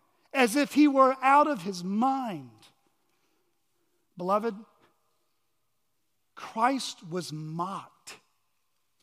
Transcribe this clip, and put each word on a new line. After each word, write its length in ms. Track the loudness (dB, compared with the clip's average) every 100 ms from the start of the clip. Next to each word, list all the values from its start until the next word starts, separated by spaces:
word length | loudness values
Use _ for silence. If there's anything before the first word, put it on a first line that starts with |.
| _ _ _
as 220 | 2 2 2
if 180 | 0
he 140 | 4 4
were 300 | 6 4 4
out 260 | 4 4 4
of 160 | 0
his 200 | -6 -8
mind. 680 | -4 -2 0 -2 -6 -10 -14 -20 -20 _ _ _ _ _ _ _ _ _ _ _ _ _ _ -8
Beloved, 400 | -2 -2 -2 -6 -12 _ _ _ _ _ _ _ _ _ _ _ _ _ _ _ _ -18
Christ 680 | -12 -2 0 0 -4 -12 -10
was 240 | -8 -8
mocked 840 | -10 -8 -6 -6 -8 -14 _ -20 -20 _ _ _ _ _ _ _ _